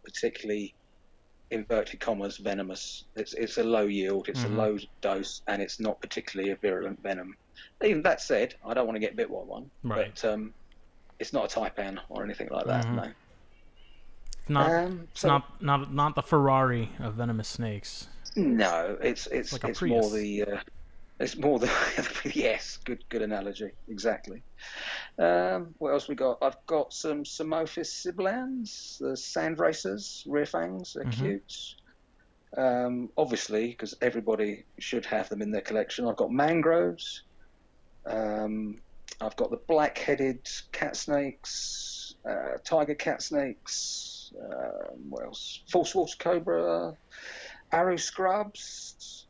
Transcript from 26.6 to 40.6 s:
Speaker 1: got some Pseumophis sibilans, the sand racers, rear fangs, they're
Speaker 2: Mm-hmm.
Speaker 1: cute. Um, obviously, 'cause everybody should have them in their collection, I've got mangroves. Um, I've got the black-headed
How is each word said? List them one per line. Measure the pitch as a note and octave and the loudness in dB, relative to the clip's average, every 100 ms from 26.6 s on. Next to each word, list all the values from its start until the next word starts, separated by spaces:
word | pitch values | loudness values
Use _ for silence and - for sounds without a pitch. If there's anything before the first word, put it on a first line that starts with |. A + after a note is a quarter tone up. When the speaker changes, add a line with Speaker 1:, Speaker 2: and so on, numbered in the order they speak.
| - | 0
Speaker 1:
got | D#3 C3 | 2 2
some | - D#3 D3 | -2 -2 -2
Pseumophis | C#3+ - D#3 D#3+ D#3+ - D#3+ - | -4 -4 0 0 0 -2 -6 -6
sibilans, | F3+ F3 F#3+ A#3+ C4 C4 G#3+ - - - | -6 0 0 0 -2 -4 -6 -10 -12 -6
the | C#3 C3 | -4 -4
sand | - E3 D#3+ D#3 | -4 -2 0 4
racers, | E3 D#3 F#3+ G#3 G3 - C#3+ | 2 2 -2 -4 -6 -10 -2
rear | D3 | 0
fangs, | D3 E3 E3+ F#3 F3+ | 2 0 -2 -4 -8
they're | D3+ | -6
Speaker 2:
Mm-hmm. | C3+ A#2 | -4 0
Speaker 1:
cute. | F#3+ - - - - - _ _ _ _ _ _ - - | 0 -2 -6 -12 -12 -14 _ _ _ _ _ _ -10 2
Um, | C3 B2 B2 B2 A#2+ - | 4 4 2 -2 -2 0
obviously, | C#3+ A2+ - G#2+ A#2 | 2 0 0 0 0
'cause | A#2+ G#2+ - | -2 -8 0
everybody | B2+ A#2 G#2+ G#2+ G#2 G2+ - - | 0 2 2 2 2 -2 -10 -12
should | - A#2+ - | -4 -2 0
have | A2 G#2+ | -2 -2
them | G#2 | -4
in | G#2 | -2
their | G#2+ | -2
collection, | - A2 - - A#2+ | 0 0 0 0 0
I've | G#2 | 2
got | A2 | 2
mangroves. | B2+ D3+ E3 D#3+ E3 F3 E3+ - - - - - _ _ _ - - - | 4 4 6 6 4 4 -2 -8 -12 -16 -20 -20 _ _ _ -20 -12 -4
Um, | A2 G#2+ G#2+ G#2+ A2 G#2+ G#2+ - - - - | -2 0 0 -2 -2 -4 -8 -14 -18 -14 -8
I've | A2 - | -4 0
got | B2 | 0
the | A2+ - | 0 2
black-headed | D#3 D3+ - - C#3 C3+ B2+ - - | 4 4 2 0 2 2 0 -6 -10